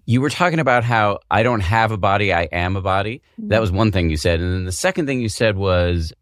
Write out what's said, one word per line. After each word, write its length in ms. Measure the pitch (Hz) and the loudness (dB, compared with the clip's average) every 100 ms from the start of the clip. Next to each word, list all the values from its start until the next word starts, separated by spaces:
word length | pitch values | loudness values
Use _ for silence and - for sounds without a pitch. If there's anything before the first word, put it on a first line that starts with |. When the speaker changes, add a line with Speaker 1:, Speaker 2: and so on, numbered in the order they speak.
| - | -2
Speaker 1:
You 160 | 123 | 0
were 80 | 147 | 0
talking 300 | - 180 165 | 0 0 2
about 240 | 131 123 | 2 2
how 360 | 117 113 104 98 - | 2 2 2 0 0
I 120 | 101 | 2
don't 180 | 113 104 | 2 0
have 300 | 87 113 110 | 2 2 2
a 60 | 104 | 0
body, 360 | 98 101 98 | 0 0 2
I 100 | 85 | 0
am 320 | 85 87 90 98 | 0 -2 -2 -2
a 60 | |
body. 400 | 95 95 107 131 _ - | -2 -2 -4 -8 _ -14
Speaker 2:
Mm. 80 | 147 | -2
Speaker 1:
That 120 | 107 | 0
was 100 | 101 | 2
one 200 | 95 110 | 2 2
thing 180 | 95 85 | 2 0
you 80 | 76 | 0
said. 220 | 87 82 | 0 0
And 140 | 90 | -2
then 120 | 92 90 | -4 -6
the 60 | |
second 340 | - 180 185 143 | -4 -4 -2 -4
thing 160 | 127 | -2
you 80 | 113 | -4
said 260 | - 113 98 | -2 -2 0
was 560 | 98 90 87 87 80 - | 0 2 2 0 -4 -10